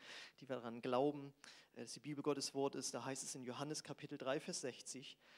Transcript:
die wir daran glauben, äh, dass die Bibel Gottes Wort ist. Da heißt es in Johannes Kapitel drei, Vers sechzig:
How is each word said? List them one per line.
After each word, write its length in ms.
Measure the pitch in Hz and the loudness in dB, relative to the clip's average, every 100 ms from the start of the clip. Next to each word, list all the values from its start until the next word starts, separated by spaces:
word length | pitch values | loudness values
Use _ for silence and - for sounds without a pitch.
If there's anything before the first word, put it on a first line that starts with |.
| - - - - | -12 -12 -12 -12
die 80 | 135 | -4
wir 80 | 127 | -2
daran 260 | 117 117 | -2 -2
glauben, 520 | 131 123 143 147 139 - - - - - | 4 8 8 4 -4 -10 -16 -18 -14 -10
äh, 60 | |
dass 120 | 117 | -8
die 60 | - | -6
Bibel 240 | 123 143 | -4 0
Gottes 300 | 143 143 131 | 4 4 2
Wort 220 | 139 139 135 | 2 2 2
ist. 180 | 127 | 0
Da 100 | 131 | 0
heißt 200 | 123 135 | -2 -2
es 120 | - 143 | -2 -4
in 80 | |
Johannes 400 | 123 120 147 151 | -4 -2 -2 -2
Kapitel 340 | - 143 143 147 | -4 -6 -6 -2
drei, 220 | 123 147 | 2 2
Vers 220 | 170 175 | 2 -2
sechzig: 560 | 135 - - 131 120 - - | -2 -4 -8 -8 -10 -14 -20